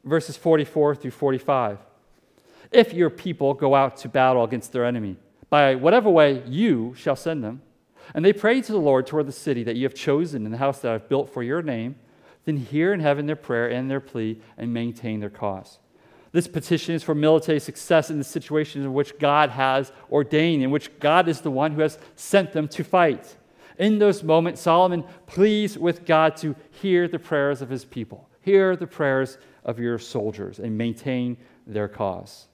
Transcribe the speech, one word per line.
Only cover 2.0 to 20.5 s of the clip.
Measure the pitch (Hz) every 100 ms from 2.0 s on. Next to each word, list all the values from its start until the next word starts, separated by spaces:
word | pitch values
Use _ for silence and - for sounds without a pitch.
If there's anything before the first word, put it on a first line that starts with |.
| _ _ _ _ _ _ -
"If | 247 220
your | 170 165
people | - 185 165 139
go | 139 139
out | 139 135 -
to | 120
battle | 135 131 127
against | 113 123 -
their | 127 120
enemy, | 123 104 92 _ _ -
by | 147 139 131
whatever | 151 233 214
way | 170 147 131 123
you | 139 226 127 113 127
shall | 160 131
send | 165 156
them, | 110 127 _ _ _ _ -
and | -
they | 180
pray | 202 208 254
to | 240
the | 214
Lord | 147 131 131
toward | 156 143
the |
city | - - 123
that | 117 117
you |
have | 131 -
chosen | - 143 170 135 107
and |
the | 113
house | 139 135
that | 123
I've | 110 -
built | 135 135
for | -
your | 120 156
name, | 156 117 117 143 _ _ _ _ -
then | 147
hear | 113 147 175
in | 202
heaven | 151 143 147
their | 151
prayer | - 117 117
and | 123 131
their | 135
plea | 135 120 110 110 - -
and | 117
maintain | 117 117 117 120 107
their | 104
cause." | - 104 95 95 _ _ _ _ _ _
This | 170 170
petition | 160 - 165 -
is | 165
for | - 147
military | 151 160 - 151
success | - - - 165 151
in | 151
the |
situations | 135 165 - 151 151 143 139
in |
which | 131 143 -
God | 147 143 147
has | 120 135 135 135 - -
ordained, | 147 143 151 165